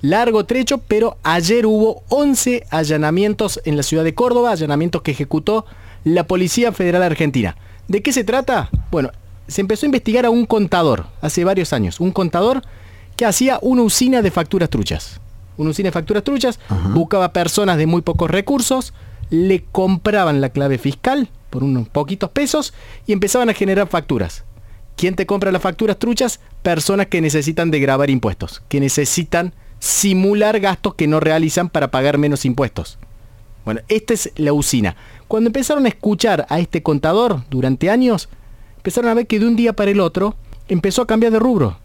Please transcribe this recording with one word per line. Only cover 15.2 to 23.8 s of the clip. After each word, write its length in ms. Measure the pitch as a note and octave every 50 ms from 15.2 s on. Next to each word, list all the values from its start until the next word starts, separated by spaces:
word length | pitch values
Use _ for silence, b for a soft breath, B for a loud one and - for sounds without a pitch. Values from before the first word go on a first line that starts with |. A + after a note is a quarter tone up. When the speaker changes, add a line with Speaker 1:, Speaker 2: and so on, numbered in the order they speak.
| - - - - - - -
Speaker 1:
Una 140 | - D3+ D#3
usina 160 | D#3 - G3+
de 60 | F#3+ D#3+
facturas 320 | F3+ E3 - G#3+ G#3 G3
truchas, 360 | - C#4 C4+ A3+ B3+ A3+ - - -
Speaker 2:
Ajá. 220 | G#2 F#2 E2 G2
Speaker 1:
buscaba 420 | G2+ D3+ E3+ D#3 G#3+ G3 F#3 F3 -
personas 460 | F3+ F3 E3+ - - G#3 F#3+ F3+ D#3
de 80 | D#3
muy 160 | D#3+ E3+ F3 D#3+
pocos 280 | - E3 - E3+ D#3+
recursos, 600 | E3+ F#3+ G3 - C#4+ C#4 A#3+ - C4 C4 B3 - B B B B B B B B -
le 300 | D#3+ F3 F#3+ F#3+ F3+ - -
compraban 680 | - - F#3 F#3+ F#3+ F3 - G#3+ G#3 G#3 F#3+ E3 D3 C#3
la 80 | C3+ C3
clave 280 | - C#3+ C#3 C#3 C3+
fiscal 520 | B2 - C#3 C#3 - - B3 C4+ C#4+ B3+ - - - - -
por 120 | - C3 C3
unos 260 | C#3 C3+ B2+ A2+ -
poquitos 420 | - D3 D3+ C#3 F#3+ F#3+ - F3+
pesos 440 | - C#4 D4 C4 - D4+ C#4+ - B B B B B B B
y 60 | - G#3
empezaban 360 | G3 F#3+ G3 - B3+ B3 A#3
a 60 | G#3
generar 320 | - G3+ G3 F#3+ F#3+